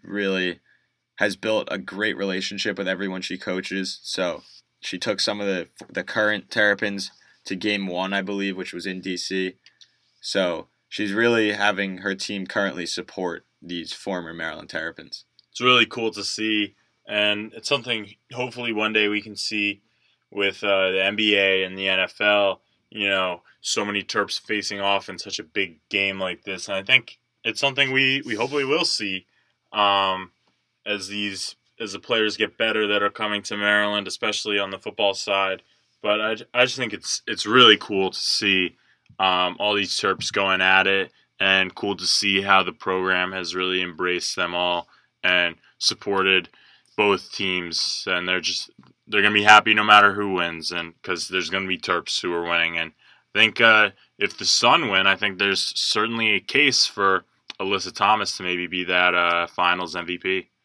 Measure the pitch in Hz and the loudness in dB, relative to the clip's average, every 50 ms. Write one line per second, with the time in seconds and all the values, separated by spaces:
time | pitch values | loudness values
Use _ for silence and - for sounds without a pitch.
0 | - - 101 101 98 98 95 95 92 90 82 - _ _ _ _ _ _ _ _ | -14 -8 -4 -2 -2 0 0 0 0 -2 -4 -8 _ _ _ _ _ _ _ _
1 | _ _ _ - 104 104 92 - - 110 110 101 - - 87 95 - - 95 98 | _ _ _ -2 -2 -2 -2 -2 -2 0 0 0 0 -4 -6 -8 -8 -8 -6 -4
2 | 107 110 62 80 101 98 92 95 - - 101 98 - 107 92 101 98 92 95 90 | -2 -2 -2 -2 -4 -4 -2 -4 -4 -6 -6 -4 -4 -4 -4 -2 -4 -4 -4 -4
3 | 101 95 92 92 - - 95 92 - 101 92 92 92 - 95 98 95 - - - | -4 -6 -6 -6 -8 -8 -10 -8 -6 -6 -4 -4 -4 -6 -6 -6 -6 -6 -8 -10
4 | - - - 95 92 87 78 69 - - - - _ _ _ _ - - 185 - | -10 -8 -4 -2 -2 -2 -4 -6 -12 -20 -20 -20 _ _ _ _ -12 -10 -10 -6
5 | - 117 98 - - 113 104 104 101 98 95 90 85 - _ - - - - 98 | -4 -4 -2 -2 -2 -2 -2 -2 -2 -4 -4 -4 -6 -10 _ -20 -16 -10 -8 -8
6 | 95 - - 113 107 107 107 95 - - - 113 107 101 101 98 110 104 101 98 | -8 -4 -2 0 0 0 0 -2 -6 -4 0 2 2 2 2 0 -2 -4 -4 -6
7 | - - - _ _ _ _ _ - - 98 87 101 107 104 98 98 92 87 90 | -8 -10 -12 _ _ _ _ _ -12 -10 -8 -4 -2 -2 -2 -2 -4 -4 -4 -4
8 | 95 95 101 98 95 101 101 98 98 98 92 92 90 - - 87 95 95 92 92 | -2 -2 -2 -4 -4 -4 -4 -4 -4 -4 -4 -6 -8 -10 -10 -10 -8 -8 -8 -6
9 | 87 95 90 87 - - 95 95 92 92 - _ _ - _ - - _ _ _ | -6 -6 -6 -6 -6 -4 -4 -2 -2 -4 -6 _ _ -20 _ -20 -20 _ _ _
10 | _ _ _ _ - - - 98 92 87 85 - - _ _ _ _ - - - | _ _ _ _ -8 -4 -2 0 0 0 -2 -6 -10 _ _ _ _ -12 -8 -6
11 | 107 101 98 110 117 120 117 113 107 104 104 101 104 104 98 98 98 98 92 92 | -4 -2 0 2 2 4 4 4 2 2 0 2 2 2 2 2 -2 -4 -6 -6
12 | 98 98 95 95 - - 104 98 92 - - 107 101 92 67 90 85 - - 90 | -6 -6 -6 -6 -6 -6 -6 -6 -6 -4 -2 -2 -2 -2 -2 -6 -8 -6 -6 -8
13 | - - - 95 92 87 80 - - _ _ _ - 85 87 85 80 - - - | -10 -10 -8 -6 -6 -6 -6 -8 -14 _ _ _ -14 -10 -10 -10 -10 -10 -12 -10
14 | - 101 95 87 85 82 85 82 82 78 76 82 - - - 80 80 82 - 82 | -8 -6 -6 -6 -8 -10 -10 -8 -8 -8 -8 -10 -12 -10 -8 -8 -8 -8 -10 -12
15 | 78 - - - - _ _ _ _ _ - - 123 127 127 117 113 113 - 120 | -18 -16 -18 -18 -18 _ _ _ _ _ -6 0 4 4 6 6 4 2 0 -4
16 | 113 110 - 104 95 - - - 110 110 107 107 101 98 _ _ _ _ _ _ | -4 -4 -4 -4 -6 -6 -4 -4 -2 0 0 0 -2 -4 _ _ _ _ _ _
17 | _ 104 104 104 104 104 104 104 107 110 - 110 - - 147 131 113 123 117 110 | _ -6 -2 0 0 0 0 -2 -4 -10 -12 -8 -4 -2 -2 -2 -2 -4 -6 -6
18 | 101 98 - _ _ - 127 123 123 120 117 123 120 113 107 107 107 110 107 107 | -8 -12 -18 _ _ -12 -8 -8 -8 -6 -8 -8 -6 -4 -2 -2 0 0 2 2
19 | 107 104 104 104 98 110 101 - - - 110 104 101 101 95 - _ _ _ _ | 2 2 0 -2 -4 -8 -8 -8 -6 -4 -4 -2 -2 -4 -4 -6 _ _ _ _
20 | _ _ _ _ _ - - 101 98 98 - - 107 101 98 95 95 95 95 95 | _ _ _ _ _ -10 -4 -2 -2 -2 -2 -2 0 2 2 2 2 2 2 2
21 | 95 98 104 107 107 107 101 98 98 98 95 95 92 92 92 95 95 95 95 95 | 0 0 0 2 2 4 4 4 4 4 4 2 0 -2 -4 -4 -2 0 0 0
22 | 92 - - - 104 104 104 104 101 95 92 - _ _ _ _ _ _ - 107 | 0 -2 -2 0 2 4 4 4 4 2 0 -2 _ _ _ _ _ _ -8 -4
23 | 101 98 98 95 92 92 87 87 _ _ _ _ - - - 110 104 104 104 101 | -2 0 0 0 0 -2 -4 -8 _ _ _ _ -8 -4 -4 -2 -2 -2 -4 -4
24 | 95 - - 107 98 90 - - - - 107 104 98 - 104 101 98 98 101 98 | -4 -4 -2 -2 -2 -2 -4 -8 -6 -6 -6 -4 -4 -6 -6 -2 0 0 0 0
25 | - - 92 87 - 101 - - 80 - - 101 95 85 80 _ _ - 104 98 | -2 -6 -12 -12 -12 -10 -10 -10 -10 -6 -4 -4 -4 -4 -8 _ _ -4 -2 -2
26 | 98 98 95 95 95 92 87 - - 101 95 92 - 104 98 98 98 123 131 127 | 0 -2 -2 -4 -6 -6 -6 -8 -10 -10 -10 -10 -8 -6 -6 -4 0 2 2 2
27 | - - - _ _ _ _ _ - 113 - - 139 135 131 139 139 131 131 135 | 2 -2 -20 _ _ _ _ _ -6 -6 -4 -2 -2 -2 0 0 0 0 2 2
28 | 135 131 135 139 - 123 107 104 123 131 147 143 135 131 151 175 165 - - - | 2 2 2 -2 -4 -4 -4 -2 -2 -2 -2 -2 0 0 0 0 0 -2 -2 -4
29 | 104 98 92 92 - _ _ _ _ _ _ _ _ - - 104 101 101 98 98 | -4 -6 -6 -8 -10 _ _ _ _ _ _ _ _ -6 0 2 4 4 4 4
30 | 98 95 92 92 92 87 _ _ _ _ _ _ _ _ _ _ - 104 104 101 | 2 2 0 -4 -6 -12 _ _ _ _ _ _ _ _ _ _ -8 -6 -6 -6
31 | 92 95 101 104 101 101 98 92 - - - _ _ _ _ - 113 98 95 90 | -6 -8 -8 -6 -6 -6 -6 -8 -10 -10 -12 _ _ _ _ -12 -10 -10 -10 -8
32 | - - 117 110 107 107 - - 107 - - - 113 110 107 110 104 101 104 101 | -4 -2 0 2 0 0 0 -2 -2 -2 -2 -2 -2 0 0 0 0 0 0 0
33 | 101 101 - - 107 107 104 101 101 - 107 104 104 104 104 104 104 104 104 104 | 0 -2 -2 -4 -4 -4 -4 -6 -6 -8 -6 -2 0 2 2 2 2 0 -2 -4
34 | 98 95 - - 117 107 104 - - 107 104 101 98 95 95 95 - 107 - - | -4 -6 -8 -6 -4 -4 -4 -4 -2 -2 0 0 -2 -2 -6 -8 -10 -8 -2 0
35 | 104 98 95 - - 107 98 98 98 95 95 - _ _ _ _ _ _ _ _ | 0 0 0 -2 -2 -2 0 0 0 0 -2 -6 _ _ _ _ _ _ _ _
36 | - 104 104 107 107 110 110 110 - _ - 123 127 127 - 131 123 107 104 - | -2 0 0 0 0 -2 -4 -6 -8 _ 0 2 2 2 0 -4 -6 -6 -6 -8
37 | - - - - - 113 104 - - 104 117 127 120 110 104 - - - 104 95 | -8 -6 -6 -6 -6 -6 -6 -4 0 4 6 8 10 8 8 6 2 -2 0 0
38 | 95 90 - - - - - - 107 101 95 92 90 82 - _ _ _ _ _ | 0 0 -2 -4 -4 -2 -2 0 2 2 2 2 0 -2 -4 _ _ _ _ _
39 | _ _ - - 95 92 92 90 90 90 92 - 101 104 104 101 98 - - - | _ _ -4 0 2 2 2 2 0 -2 -2 -2 -2 0 0 0 -2 -2 -2 -2
40 | 104 98 92 - - - - 101 98 95 95 92 92 92 95 95 95 95 98 98 | 0 0 -2 -2 -4 -4 -2 0 0 2 2 2 4 4 4 4 4 4 2 0
41 | 90 - _ _ _ _ _ - 98 95 95 95 92 92 - - 107 101 98 - | -2 -4 _ _ _ _ _ -2 2 2 4 2 2 0 -4 -4 -4 -4 -2 -2
42 | - - - - 104 101 98 98 98 98 95 95 90 90 - - - 98 92 92 | -2 -2 0 0 0 2 0 2 4 4 4 4 4 2 -4 -6 -4 -2 -2 0
43 | 92 95 92 90 90 92 95 92 90 85 90 92 92 92 92 92 90 90 80 85 | 0 0 0 0 0 -2 -4 -6 -8 -6 -4 -4 -2 0 0 -2 -2 -4 -4 -4
44 | 92 90 90 85 - - - 95 90 87 87 87 90 90 87 85 - _ _ _ | -2 -2 -2 -2 -2 -4 -4 -2 -4 -2 -2 -2 0 0 -2 -2 -6 _ _ _
45 | _ _ _ _ - 92 90 90 87 85 80 _ _ _ _ - - - 101 - | _ _ _ _ 0 2 2 4 2 0 -2 _ _ _ _ -4 -2 -2 -2 -4
46 | - 101 98 95 95 95 95 90 - - _ _ _ _ _ _ _ _ _ 107 | -4 -2 0 2 4 4 4 2 0 -2 _ _ _ _ _ _ _ _ _ 2
47 | 104 101 98 87 - - - - 98 95 90 90 87 85 85 - - - - - | 2 4 2 2 -2 -8 -10 -6 -4 -4 -4 -4 -6 -6 -6 -4 -4 -4 -6 -6
48 | - 98 92 90 90 92 92 90 80 87 85 - - - _ _ - _ _ _ | -4 -4 -4 -2 -2 -2 -2 -2 -2 -4 -4 -6 -8 -12 _ _ -20 _ _ _
49 | _ - - 104 101 104 104 101 104 107 107 107 - 113 104 107 107 107 104 104 | _ -2 0 2 4 4 4 6 10 10 10 10 10 8 4 4 8 10 10 10
50 | 101 101 95 104 104 98 92 90 85 85 82 80 80 - 87 85 82 82 - _ | 10 8 6 2 -2 0 0 0 0 -2 -4 -6 -8 -8 -6 -6 -8 -10 -12 _
51 | - 95 90 85 - - 95 92 85 80 95 95 95 92 92 - - 95 90 85 | -6 -6 -4 -4 -4 -4 -2 -2 -2 -2 -4 -4 -2 -4 -6 -4 -2 -2 -2 -2
52 | - - - - - 90 85 85 85 85 85 85 82 82 85 82 82 80 - _ | -2 -4 -6 -4 -2 -2 -2 -2 -2 0 0 0 0 0 -2 -4 -6 -8 -10 _
53 | _ _ _ _ _ _ - 104 110 110 - - 117 113 110 107 104 98 - _ | _ _ _ _ _ _ 2 4 4 4 4 6 6 8 8 8 6 4 0 _
54 | _ _ _ - 101 101 - - 98 - - - - 123 151 170 147 107 95 95 | _ _ _ -4 -4 -4 -2 -2 0 0 2 4 4 4 4 4 2 2 2 2
55 | 98 98 98 98 107 101 92 90 101 98 95 - - - - - - - - 107 | 4 2 2 2 0 -4 -2 0 0 0 0 0 -2 -4 -4 -2 -2 0 0 0
56 | 110 113 117 113 113 110 104 95 - - - 139 147 135 117 - - - - 104 | 0 0 -2 0 0 0 0 0 -2 0 2 2 4 4 4 2 0 0 0 0
57 | 98 98 95 90 - _ _ _ _ - - - 98 98 101 95 95 92 - - | 2 2 2 2 -2 _ _ _ _ -16 -10 -6 -4 -2 -2 -2 -4 -6 -4 0
58 | 101 104 110 107 98 - - - 95 90 90 87 87 78 92 90 87 90 90 90 | 2 2 2 2 0 -4 -6 -6 -4 -4 -4 -4 -4 -4 -6 -4 -2 0 2 2
59 | 90 90 87 87 87 87 85 85 85 - - - 90 87 90 92 90 80 85 90 | 4 4 4 2 2 2 2 0 -2 -2 -2 0 2 2 2 0 -2 -6 -6 -8
60 | 85 87 90 87 - 90 95 90 - _ _ _ | -6 -8 -8 -6 -4 -4 -4 -4 -6 _ _ _